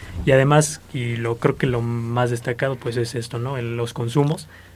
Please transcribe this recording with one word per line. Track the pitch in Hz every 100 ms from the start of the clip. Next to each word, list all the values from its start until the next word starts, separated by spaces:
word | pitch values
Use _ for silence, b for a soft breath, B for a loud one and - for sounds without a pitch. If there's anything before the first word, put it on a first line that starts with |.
| B B -
y |
además, | 135 135 151 151 - -
y | 135 120 117
lo, | 117 117
creo | 139 -
que | 139
lo | 120
más | 117 120 117 120 123
destacado, | 120 131 120 135 131
pues, | 123 120
es | 117
esto, | 120 113 120
¿no? | 123 135
El, | 117 117
los | 117
consumos, | - 120 147 143 180 - B B